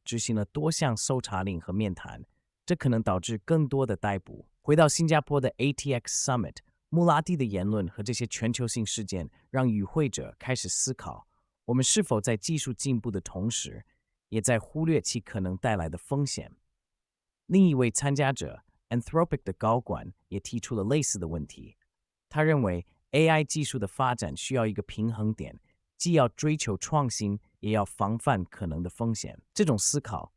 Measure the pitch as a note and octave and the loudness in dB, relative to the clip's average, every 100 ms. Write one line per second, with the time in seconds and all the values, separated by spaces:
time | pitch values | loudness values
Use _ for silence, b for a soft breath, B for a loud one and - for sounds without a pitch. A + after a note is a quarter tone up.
0 | - A2+ - G#2+ G2+ D3+ D3+ - C3 A2 | -6 -4 0 -2 -2 -2 -2 0 0 0
1 | - C3 - F#2+ G2 E2+ - F#2+ G#2 F2 | 0 -2 -2 -4 -2 -4 -4 -2 -2 -4
2 | - - - _ _ _ - F3+ C3 A2+ | -10 -16 -20 _ _ _ -2 0 2 2
3 | A2 F#2 - A2 - D#3+ C#3 C#3 B2 F#2+ | 2 0 -2 -6 2 2 4 2 0 0
4 | G#2 G2 - - - _ - D#3 D3+ - | -2 -2 -6 -16 -18 _ 2 6 6 6
5 | D#3+ D#3 - C#3+ B2+ - C#3 C#3+ C#3 B2 | 4 4 2 0 0 0 -2 -2 -2 -4
6 | - - - B2 G2+ - - _ _ D#3+ | -2 -4 0 -2 -2 -8 -20 _ _ 2
7 | E3+ D3+ D#3+ E3+ A#2+ F#2 G2 G#2+ F2+ - | 4 4 2 0 0 0 0 0 -2 -4
8 | G#2 A2+ A#2 - A#2 A#2+ A#2+ A#2+ G#2+ - | -6 -4 -4 -2 -2 0 -2 -2 -2 -4
9 | G2 G2 D#2+ b b C3 B2+ G#2+ G2 D#3+ | -6 -6 -8 b b 0 2 2 0 0
10 | C#3+ - G2+ - - B2+ - - - C3 | 0 -2 -10 -12 -4 -4 -2 -4 -4 -4
11 | - - - _ _ _ - B2+ B2+ G#3+ | -8 -12 -16 _ _ _ -2 2 4 2
12 | F#3 A2 B2 A2 - D#3 - A2 C#3 A#2+ | 4 0 0 -2 -2 -4 -4 -4 -2 0
13 | A#2 F#2+ - F2+ G#2+ - - - - _ | 0 -4 -6 -4 -2 -2 -6 -12 -18 _
14 | _ _ _ A2 G#2 A2+ - D3+ D#3+ D3+ | _ _ _ -4 0 0 -2 -2 0 2
15 | - A#2 - G#2 F#2 F#2+ A#2+ G#2 D#2+ E2+ | 0 -6 -6 -4 -4 -2 0 0 -2 -6
16 | - C#3 C#3 - - - _ _ _ _ | -4 -2 -2 -4 -10 -18 _ _ _ _
17 | _ _ _ _ - F#3 F#3 C3 A#2+ - | _ _ _ _ 2 6 6 6 2 2
18 | C#3+ C#3 C#3 B2+ C#2+ - _ _ _ A#2+ | 0 2 2 0 -6 -10 _ _ _ -4
19 | - D#3+ E3+ C#3+ - F2+ A2 A#2 - G2+ | 0 0 0 -2 -6 -2 0 0 0 -6
20 | F#2 - _ G2 - A#2+ - A2+ G2+ D3+ | -8 -16 _ -10 -6 -8 -4 -4 0 0
21 | C3+ G2+ E2 E2 C#2+ - - - _ _ | 0 -2 -4 -4 -6 -12 -20 -20 _ _
22 | _ _ _ D3+ D#3 D3 G#2 F2 - _ | _ _ _ 0 4 4 2 0 -4 _
23 | _ C#3+ D#3+ D#3 D3+ D#3 C#3 B2 G2+ - | _ 4 6 4 2 -2 -2 -2 -4 0
24 | C3 B2 F2+ C2+ - C3 A2 G2+ - - | 0 0 -4 -6 -2 0 0 -2 -6 -4
25 | A2+ A2 G#2+ A2 - - _ _ _ _ | -2 0 -2 -2 -8 -12 _ _ _ _
26 | F3 D#3+ B2 - D3+ D#3 - F#2+ - D#3 | 2 4 4 2 -2 0 -2 -4 0 0
27 | B2+ - G#2 G#2 - _ G#2 G#2+ G2 - | 2 0 -2 -2 -6 _ -2 0 0 -2
28 | G2+ A2+ - G#2+ F2 - F2+ D#2 F2 - | -2 0 0 0 -2 -6 -6 -4 -6 -4
29 | A#2 A2 - - _ - F3+ G#2+ - D3 | -4 -2 -6 -14 _ 0 2 2 0 -2
30 | - F#2 - | -4 -8 -10